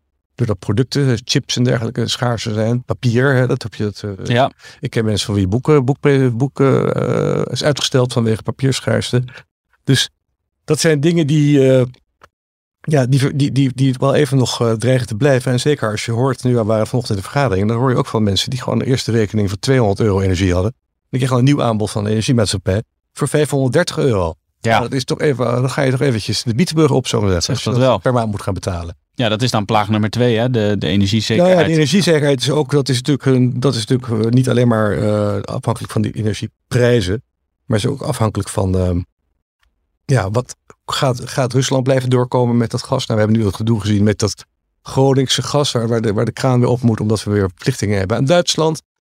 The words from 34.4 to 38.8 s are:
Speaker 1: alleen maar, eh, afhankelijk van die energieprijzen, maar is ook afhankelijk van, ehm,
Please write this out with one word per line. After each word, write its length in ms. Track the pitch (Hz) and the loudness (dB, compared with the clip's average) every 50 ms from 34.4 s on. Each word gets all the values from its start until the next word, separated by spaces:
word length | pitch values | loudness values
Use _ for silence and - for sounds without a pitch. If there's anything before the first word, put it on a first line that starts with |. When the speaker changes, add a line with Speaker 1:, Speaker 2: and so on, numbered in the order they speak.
| 131 123 | 2 2
Speaker 1:
alleen 200 | 117 120 123 120 | 2 2 4 4
maar, 240 | 113 110 107 104 92 | 4 2 2 2 0
eh, 500 | 69 107 107 107 104 104 104 101 101 104 | 0 0 0 0 0 0 -2 -2 -4 -6
afhankelijk 500 | - - - - 117 110 - 110 104 - | -6 -8 -6 -4 -4 -4 -4 -6 -6 -4
van 100 | 110 107 | -2 -2
die 100 | - - | -2 -4
energieprijzen, 1080 | - 107 107 101 - - 104 - _ _ _ 131 123 123 120 123 120 98 87 98 127 - _ _ _ _ _ _ _ _ | -4 -4 -4 -4 -6 -8 -10 -12 _ _ _ 0 2 2 4 4 2 2 0 -4 -6 -6 _ _ _ _ _ _ _ _
maar 120 | - 113 107 | -4 -2 -2
is 80 | 98 | 0
ook 160 | 117 107 - - | -2 -4 -4 -6
afhankelijk 460 | - 135 - 113 107 - 101 98 - | -8 -4 -2 -2 -2 -2 -4 -6 -6
van, 300 | - 104 98 95 92 | -4 -4 -2 0 0
ehm, 220 | 92 | 0